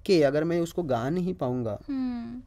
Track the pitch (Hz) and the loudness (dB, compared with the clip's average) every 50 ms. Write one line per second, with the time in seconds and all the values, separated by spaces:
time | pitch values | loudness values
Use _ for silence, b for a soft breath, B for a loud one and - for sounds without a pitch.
0 | - - 196 165 143 135 139 151 156 170 170 170 170 165 - - 175 135 123 113 | 0 4 4 6 6 6 4 2 0 2 0 0 0 -2 -2 -4 -2 0 0 0
1 | 117 135 165 185 175 180 180 - 143 127 123 127 120 110 101 - - - 277 262 | 0 -2 -2 -2 -2 -2 -4 -2 -2 -2 -2 -2 -2 -4 -6 -6 -8 -6 -4 -4
2 | 262 254 240 240 233 117 120 127 - | -4 -4 -6 -6 -10 -10 -12 -14 -6